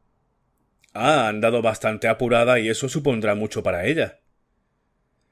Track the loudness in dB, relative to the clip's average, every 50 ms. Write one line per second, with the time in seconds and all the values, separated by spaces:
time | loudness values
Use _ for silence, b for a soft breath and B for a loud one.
0 | _ _ _ _ _ _ _ _ _ _ _ _ _ _ _ _ _ _ -6 0
1 | 2 2 4 4 2 0 0 0 0 2 2 2 0 0 -2 -2 -2 -4 -2 0
2 | 0 0 0 0 0 2 2 4 4 4 2 2 2 0 -2 -2 -4 -6 -4 -2
3 | 0 0 0 0 0 0 0 -2 -4 -6 -6 -4 -2 -2 -2 -2 -2 -2 -2 -2
4 | -2 -4 -6 _ _ _ _ _ _ _ _ _ _ _ _ _ _ _ _ _
5 | _ _ _ _ _ _